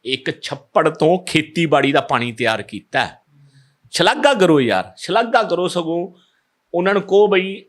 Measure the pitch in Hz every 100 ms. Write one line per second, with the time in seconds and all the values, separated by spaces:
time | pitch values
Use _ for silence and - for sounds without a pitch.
0 | 120 131 - - - 135 _ 202 160 156
1 | 156 180 180 185 151 175 165 143 139 143
2 | 131 131 120 113 113 110 101 104 _ 139
3 | 101 - _ _ _ _ _ _ _ -
4 | 180 262 285 247 180 151 120 92 90 -
5 | - 202 233 233 196 170 180 180 165 170
6 | 180 _ _ _ _ _ _ 170 185 202
7 | 185 196 208 190 190 196